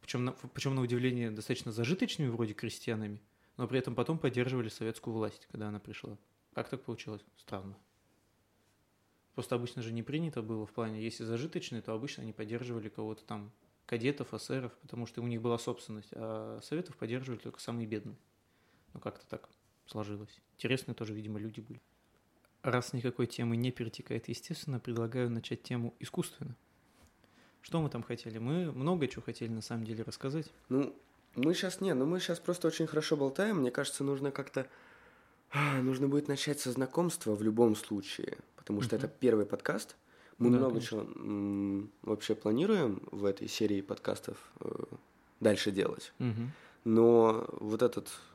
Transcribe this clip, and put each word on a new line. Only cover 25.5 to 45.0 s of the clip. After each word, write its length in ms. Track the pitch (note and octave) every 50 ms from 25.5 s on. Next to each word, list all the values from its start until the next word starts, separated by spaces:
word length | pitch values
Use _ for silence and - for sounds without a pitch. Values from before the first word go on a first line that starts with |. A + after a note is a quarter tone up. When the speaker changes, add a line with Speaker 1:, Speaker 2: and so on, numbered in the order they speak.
| B2 A2 -
Speaker 1:
тему 300 | - C3 A#2+ A#2 A#2+ - _
искусственно. 560 | - - - - F3+ - - - - - B2 - _ _ _ _ _ _ _ _ - - _ _ _ _ _ _ - - _ _
Что 200 | - - - E3
мы 80 | D#3+ C#3+
там 140 | - A#2+ A2
хотели? 340 | - A#2+ A#2 - A#2 A2 A2+
Мы 320 | A2+ B2 D3 F3 F3+ E3
много 360 | C#3 C3 C3 D#3 F#3 F3 D3+ B2
чего 140 | - -
хотели, 300 | G#2 - A#2 - B2 A2+
на 100 | A2+ A2
самом 240 | G#2+ - B2 A#2 A2+
деле, 180 | G#2+ A2+ G#2+ A2+
рассказать. 480 | C#3+ - - - C3+ C3+ D#3+ D3+ - - - _ _
Speaker 2:
Ну, 240 | B2 C3+ C#3+ - - - - _ _ _ _ _ _
мы 180 | - B2 D#3 F3
щас, 280 | F3 - F#3 F3+ -
не, 120 | F#3+ F#3+ E3
ну 120 | B2+ C3
мы 140 | D3 F3 F#3
щас 200 | F3 - E3+ E3+
просто 280 | - - F3 F3 - E3
очень 200 | D#3+ - E3 D#3
хорошо 280 | - D#3 D3+ - D#3+ D3
болтаем. 400 | C#3 C3+ C3+ - F#3+ G#3+ A3 E3+
Мне 120 | C3+ B2
кажется, 320 | B2 - C#3+ C3+ - - C#3+
нужно 280 | C#3 C#3 C3+ C3+ C#3+
как-то, 360 | C3+ - C#3 - - C3+ C3 - - - - - - - - - - - - _ _ _ _ _
<sighs> 300 | - C#3+ D3 D3 C#3 C3+
нужно 260 | B2+ C3 C3 B2+ C#3 C#3
будет 200 | C#3 D3 D3 D3
начать 320 | C#3+ C3+ - - D3 C#3+
со 120 | - B2+
знакомства 640 | B2 B2+ C3 B2+ - - F3 F3 E3 - - G#2+ G#2+
в 80 | G2+ G#2+
любом 320 | A2 G#2+ A2 A#2+ A#2 G#2+
случае, 600 | G#2+ - - G#2+ G2+ G2 - - - - - - - - - _
потому 260 | - - - G#2 G#2
что 140 | C3+ A#2 -
Speaker 1:
Мгм. 100 | G#2+ -
Speaker 2:
это 80 | - - -
первый 260 | - B2 A2+ G#2+ G2+
подкаст. 500 | G2+ - - - - D3+ G#3 - - - _ _ _ - - - - - _
Мы 120 | A#2+ A#2+
Speaker 1:
Да, 80 | A#2+ B2
Speaker 2:
много 120 | C3 C3
Speaker 1:
конечно. 280 | A#2 A2+ A#2 A#2+ - G#2+
Speaker 2:
чего, 20 |
м, 880 | - - - - - G#2+ G#2 G2+ G2+ G2+ G2+ G2 G2+ G2+ G2 G2 G2+ G#2+ - _
вообще 320 | - - G#2+ G#2 - - A2
планируем 720 | - - G#2+ G#2+ A#2+ E3 G3+ A3+ G3+ D#3+ A#2 G2 - - -
в 140 | - F#2+ G2+
этой 220 | G2+ G2 - G2+ G#2
серии 320 | - - A2 G#2 G#2 G2
подкастов, 560 | G2 G2 G2+ F#2+ - - G2 G2+ - - - - - - - -
э, 80 | - - - - - - - -